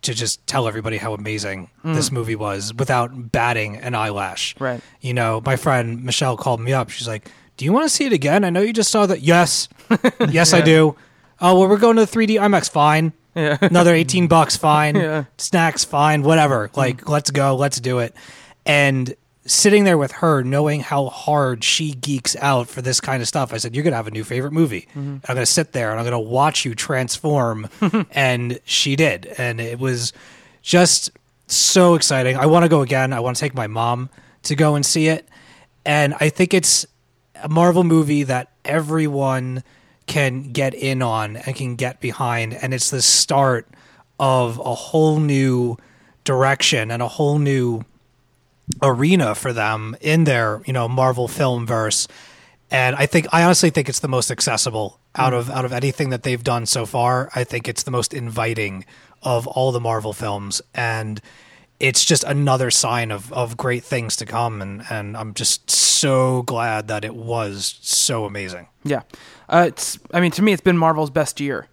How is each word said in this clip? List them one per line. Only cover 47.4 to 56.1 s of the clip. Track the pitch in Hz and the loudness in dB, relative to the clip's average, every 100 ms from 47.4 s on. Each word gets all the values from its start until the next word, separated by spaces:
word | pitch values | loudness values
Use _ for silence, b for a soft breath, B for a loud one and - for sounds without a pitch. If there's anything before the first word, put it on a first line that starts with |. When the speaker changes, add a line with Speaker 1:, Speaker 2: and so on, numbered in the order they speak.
| 143 135 123 113 110 _ _ _ _ _ _ _ - - | 2 0 0 -4 -8 _ _ _ _ _ _ _ -14 -2
Speaker 1:
arena | 139 120 147 185 123 | 0 2 2 4 2
for | 104 139 | -2 -4
them | 117 107 110 110 117 | -2 -2 -2 -6 -6
in | 151 160 | 0 2
their, | 156 123 110 107 - | 4 2 0 -4 -4
you | |
know, | 127 117 | -4 -2
Marvel | 127 131 123 120 | 2 2 2 -4
film | - 135 123 113 | -2 -2 0 -2
verse. | 117 110 - - B B B B B _ | -2 0 -2 -4 B B B B B _
And | 135 127 135 | 0 0 0
I | 143 | 2
think, | 170 156 | 2 2
I | 165 | 4
honestly | 170 175 170 | 4 6 2
think | 151 139 | 2 -4
it's | 127 | -4
the | 147 | -2
most | 127 - | -2 -2
accessible | 123 - 113 131 110 101 _ _ | -4 -2 -2 -2 -4 -6 _ _
out | - 127 | 0 0
Speaker 2:
Mm. | 123 | 0
Speaker 1:
of, | 120 | -4
out | 135 | -6
of | 127 | -4
anything | 123 139 - 139 | -2 -4 -2 -4